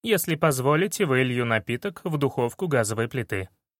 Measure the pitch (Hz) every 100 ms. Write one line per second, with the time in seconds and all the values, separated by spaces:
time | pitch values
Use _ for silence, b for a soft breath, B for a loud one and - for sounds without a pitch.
0 | 254 196 - 156 165 131 131 151 185 -
1 | 180 131 127 123 120 110 - 123 202 175
2 | 185 151 139 - 120 - 180 135 104 110
3 | 117 135 113 98 92 _ _